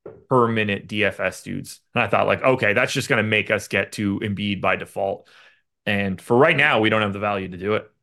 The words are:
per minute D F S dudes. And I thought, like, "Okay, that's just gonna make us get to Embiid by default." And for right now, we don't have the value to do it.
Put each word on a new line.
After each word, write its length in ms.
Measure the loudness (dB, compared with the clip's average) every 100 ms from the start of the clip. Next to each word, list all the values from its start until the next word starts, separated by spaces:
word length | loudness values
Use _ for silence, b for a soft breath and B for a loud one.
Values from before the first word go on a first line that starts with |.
| -20 -16 0
per 180 | 4 4
minute 400 | 2 0 -2 -4
D 160 | -2
F 160 | -2 0
S 240 | -4 -6
dudes. 380 | -10 -10 -10 -16 _
And 80 | -2
I 60 | 2
thought, 180 | 2 2
like, 160 | 2
"Okay, 320 | 2 2 2
that's 200 | 2 0
just 160 | -2 0
gonna 120 | 0
make 300 | 2 2 2
us 160 | -2 0
get 240 | -2 -2
to 260 | -2 -2 -2
Embiid 400 | -4 -4 -2 -2
by 140 | 0 -2
default." 520 | -4 -6 -4 -4 -10 b b b b _ -4
And 340 | -2 -2 -4
for 160 | 0 4
right 220 | 4 4
now, 220 | 2 2
we 100 | 2
don't 120 | 2
have 120 | 0
the 60 | -2
value 300 | -4 -4 -6
to 80 | -8
do 160 | -4 -4
it. 160 | -4 _